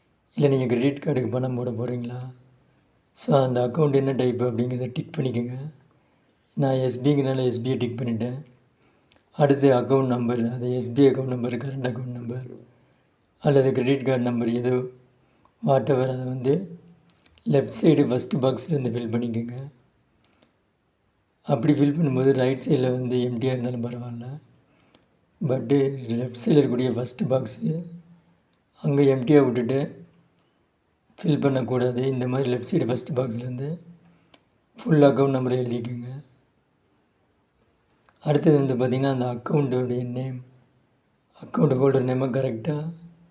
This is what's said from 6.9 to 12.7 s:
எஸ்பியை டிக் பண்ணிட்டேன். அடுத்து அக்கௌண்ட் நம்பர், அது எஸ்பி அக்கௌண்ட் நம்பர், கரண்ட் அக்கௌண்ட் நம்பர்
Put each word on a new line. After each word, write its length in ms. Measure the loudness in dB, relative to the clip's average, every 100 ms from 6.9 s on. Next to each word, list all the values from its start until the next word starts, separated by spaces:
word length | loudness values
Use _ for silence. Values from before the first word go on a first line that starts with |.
| 0 2 2 2 0 0
எஸ்பியை 300 | 0 -2 -2
டிக் 220 | -2 -4
பண்ணிட்டேன். 400 | -4 -4 -4 -8 -14 _ _ _ _ _ _ _ _ 2
அடுத்து 300 | 4 6 6
அக்கௌண்ட் 320 | 4 4 2 2
நம்பர், 460 | 0 0 0 -2
அது 160 | -2 -4 -2
எஸ்பி 260 | -2 4 4
அக்கௌண்ட் 280 | 4 -2
நம்பர், 180 | -4 -4
கரண்ட் 360 | -4 -6 -6 -6
அக்கௌண்ட் 260 | -6 -8 -10
நம்பர் 280 | -8 -10 -10 -16 -20